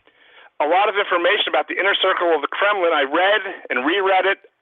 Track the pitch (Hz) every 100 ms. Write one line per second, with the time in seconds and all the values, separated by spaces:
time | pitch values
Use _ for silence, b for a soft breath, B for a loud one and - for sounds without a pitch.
0 | _ B B B B - 147 180 214 202
1 | 190 180 170 208 - 160 - 151 190 190
2 | 190 175 175 156 143 - 202 208 170 151
3 | 135 147 190 214 190 165 - 123 135 196
4 | 190 185 185 196 _ _